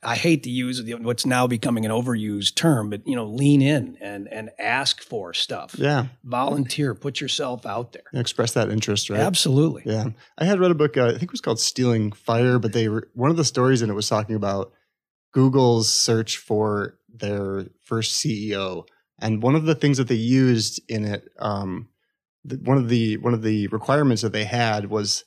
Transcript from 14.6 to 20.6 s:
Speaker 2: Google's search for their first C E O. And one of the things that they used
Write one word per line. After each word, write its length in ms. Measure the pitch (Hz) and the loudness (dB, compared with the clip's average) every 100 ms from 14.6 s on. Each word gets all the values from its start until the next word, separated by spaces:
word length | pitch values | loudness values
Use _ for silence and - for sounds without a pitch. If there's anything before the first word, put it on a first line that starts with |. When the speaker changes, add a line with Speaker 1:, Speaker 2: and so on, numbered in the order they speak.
| 95 _ _ _ _ _ _ | -6 _ _ _ _ _ _
Speaker 2:
Google's 560 | 135 131 135 123 117 110 | 2 4 6 4 4 2
search 480 | - - 113 110 - | 0 2 0 -2 -8
for 600 | - 107 107 104 101 _ _ | -2 0 0 -2 -4 _ _
their 540 | 117 101 101 98 98 95 _ | -10 -6 -4 -4 -6 -8 _
first 280 | _ 113 110 | _ -4 -2
C 360 | - - 107 107 | -2 -2 -4 -4
E 60 | 101 | -4
O. 300 | 95 90 - _ _ _ | -4 -8 -12 _ _ _
And 220 | 110 107 | -2 0
one 120 | 120 | 2
of 100 | 151 | 2
the 100 | 156 | 2
things 240 | 156 147 135 | 2 2 2
that 100 | 123 | 2
they 60 | |
used 680 | 117 113 131 131 117 | 0 2 4 6 4